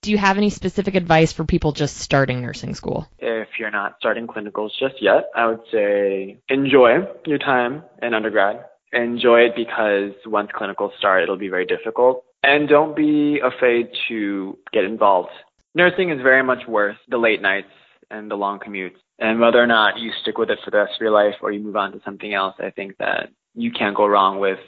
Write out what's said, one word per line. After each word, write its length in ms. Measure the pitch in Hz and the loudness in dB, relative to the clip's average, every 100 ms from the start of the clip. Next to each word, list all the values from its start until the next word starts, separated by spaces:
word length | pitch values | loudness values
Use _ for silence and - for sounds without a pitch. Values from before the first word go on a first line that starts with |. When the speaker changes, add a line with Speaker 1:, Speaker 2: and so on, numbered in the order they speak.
Speaker 1:
Do 100 | 202 | 0
you 80 | 208 | 0
have 180 | 196 196 | 2 2
any 140 | 208 | 0
specific 420 | - 185 190 196 | 0 -4 -2 0
advice 400 | 190 170 160 160 | -2 2 4 4
for 120 | - 165 | 0 -2
people 260 | 175 156 | 0 0
just 260 | 143 143 - | -2 -4 -6
starting 420 | - 143 131 123 | 0 2 2 -2
nursing 360 | 120 - - 190 | -6 -10 -10 -4
school? 320 | - - 156 _ | -2 -2 -6 _
Speaker 2:
If 300 | 120 113 107 - | -4 -4 -6 -8
you're 140 | 110 | -4
not 240 | 104 101 - | -2 -4 -2
starting 300 | 120 110 117 | -2 -2 -4
clinicals 420 | - 104 101 107 - | -10 -8 -6 -6 -4
just 240 | 135 135 | -4 0
yet, 300 | 101 123 - | 4 4 2
I 140 | 117 117 | 0 0
would 140 | 113 - | 0 -2
say 680 | 113 101 101 101 98 98 101 - | 0 2 2 2 -2 -6 -14 -4
enjoy 600 | 135 139 135 120 131 190 - - | -2 4 6 8 6 0 -10 -4
your 140 | 143 | -4
time 420 | 143 131 120 143 - _ | 0 0 0 -4 -14 _
in 100 | 120 | -4
undergrad. 500 | 113 107 104 98 - - _ _ | -2 -2 0 0 -2 -12 _ _
Enjoy 480 | 123 117 120 120 117 120 | -4 -4 0 4 6 6
it 80 | 117 | 2
because 580 | 113 - 107 101 101 98 113 | -6 -2 0 0 -2 -8 -4
once 240 | 104 104 | -4 -4
clinicals 440 | - 101 98 101 - | -8 -10 -6 -8 -2
start, 240 | 104 95 | 2 2
it'll 140 | 87 95 | 2 -4
be 100 | 98 | -4
very 180 | 92 90 | -4 -2
difficult. 580 | 90 113 110 123 127 _ _ | -4 -6 0 2 2 _ _
And 260 | 139 147 147 | 2 2 4
don't 260 | 147 156 151 | 4 4 0
be 440 | 151 151 147 147 | 0 2 2 0
afraid 500 | 127 - 127 117 117 - - | -2 2 2 2 -2 -6 -6
to 520 | 113 101 101 95 - - | -6 -6 -6 -8 -12 -6
get 120 | 110 | -2
involved. 480 | 95 110 107 95 90 - _ _ _ | -2 2 2 2 0 -14 _ _ _
Nursing 380 | 160 175 180 185 | 2 2 2 -4
is 100 | 147 | 0
very 220 | 127 131 | 4 4
much 240 | 127 123 - | 4 -2 -2
worth 300 | 107 104 107 _ | -2 0 -4 _
the 100 | 123 | 0
late 240 | 113 104 | 0 2
nights 300 | 101 95 95 _ _ _ _ | 0 -2 -6 _ _ _ _
and 180 | 110 104 | -16 -10
the 80 | 101 | -6
long 220 | 101 101 | -4 -6
commutes. 380 | 104 101 92 90 _ _ | -10 -10 -10 -12 _ _
And 220 | 110 113 | -2 2
whether 220 | 117 120 | 4 6
or 40 | 120 | 4
not 320 | 113 104 104 | 4 4 0
you 140 | 113 - | -8 -8
stick 160 | - 107 | -8 -4
with 140 | 110 | -2
it 80 | 107 | -4
for 60 | - | -2
the 80 | 104 | 0
rest 160 | 101 | 0
of 80 | - | -2
your 80 | 113 | 2
life 260 | 107 104 101 | 4 4 0
or 100 | 107 | -6
you 100 | 104 | -6
move 140 | 107 101 | -6 -4
on 180 | 98 | -4
to 80 | 101 - | -6 -14
something 260 | 98 107 | -12 -6
else, 240 | 101 95 - | -2 -4 -4
I 100 | 98 | -10
think 280 | - 98 - | -10 -14 -8
that 320 | 98 98 - _ _ 117 | -6 -6 -8 _ _ -8
you 160 | 117 | -6
can't 240 | 117 107 98 | -4 -4 0
go 100 | 104 | 2
wrong 320 | 101 95 98 | 4 2 2
with 220 | 98 95 | -4 -4